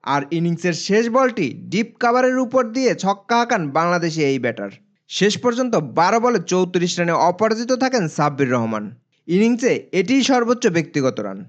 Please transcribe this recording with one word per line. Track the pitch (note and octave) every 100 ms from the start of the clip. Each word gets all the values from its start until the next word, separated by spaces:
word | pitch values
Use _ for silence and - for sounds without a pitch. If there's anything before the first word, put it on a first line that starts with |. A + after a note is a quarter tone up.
আর | - C#3+ C#3
ইনিংসের | E3+ E3+ E3 F#3
শেষ | E3+ - G3+ A#3
বলটি | A#3+ C4 A#3 C#3+ - A#2
ডিপ | F3 A#3 _
কাভারের | A#3+ B3 B3+ B3+
উপর | B3+ B3+ A3+
দিয়ে | A#3 B3+ E3+
ছক্কা | F#3+ G3+ - A#3
হাঁকান | A#3 A#3 D3+
বাংলাদেশি | C#3 E3+ F3 E3 D#3
এই | C#3+ C3+
ব্যাটার। | A#2+ A2+ G3 - _ _ _
শেষ | - G3 G#3
পর্যন্ত | B3 A#3 C4 G#3+
বারো | C#3 B2+ F3 A3+
বলে | A#3+ A3+
চৌত্রিশ | E3 F#3 F3+ F3+ F3 F3
রানে | E3+
অপরাজিত | E3 E3 F3+ A3 A3 A#3+
থাকেন | B3+ C4 B3+ E3
সাব্বির | - D3 C#3 C3+
রহমান। | B2 A2+ A2 G#2 - _ _ -
ইনিংসে | F3 A3+ A#3+ A#3 C3+ -
এটিই | E3+ F#3 C4+
সর্বোচ্চ | B3 B3+ A#3 A#3+ A#3
ব্যক্তিগত | E3+ D3+ D3 C3 -
রান। | G2+ G2